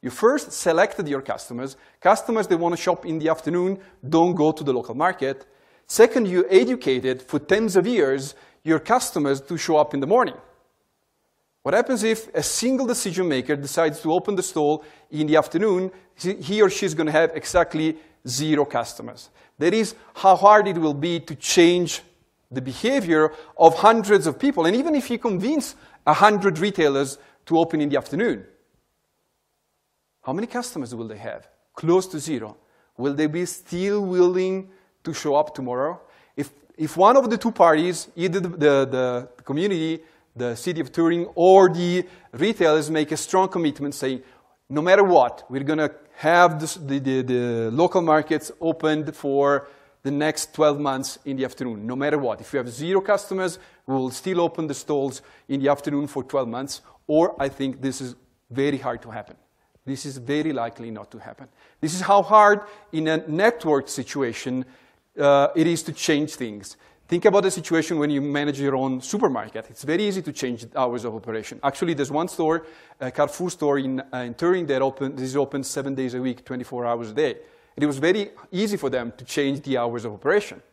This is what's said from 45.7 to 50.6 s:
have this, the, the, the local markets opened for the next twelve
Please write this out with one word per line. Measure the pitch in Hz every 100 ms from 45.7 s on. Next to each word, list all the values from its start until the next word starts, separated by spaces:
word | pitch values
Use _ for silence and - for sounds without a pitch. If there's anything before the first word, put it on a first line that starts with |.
| 156 147 - _ -
have | 156 175 175 156
this, | 156
the, | - 143 139
the, | 135 131
the | 127 123 123 117 113
local | 123 175 190
markets | 165 156 147 156 - -
opened | 165 160 156 151 147 147
for | 143 139 143 143 139 - _ _
the | 135
next | 143 151 151 -
twelve | -